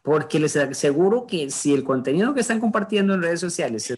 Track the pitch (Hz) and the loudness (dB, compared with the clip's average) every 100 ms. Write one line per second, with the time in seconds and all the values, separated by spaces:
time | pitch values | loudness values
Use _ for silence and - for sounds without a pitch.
0 | - 156 151 156 151 151 139 135 147 143 | 0 0 0 0 2 2 0 0 0 4
1 | 190 240 240 180 139 - 147 139 135 131 | 4 2 0 -6 -4 -2 2 2 2 -2
2 | 127 151 233 277 233 226 226 214 202 214 | 0 0 0 0 -2 0 0 -2 0 0
3 | 196 190 170 170 175 165 139 113 - | 2 2 0 -2 -4 -4 -4 -4 -6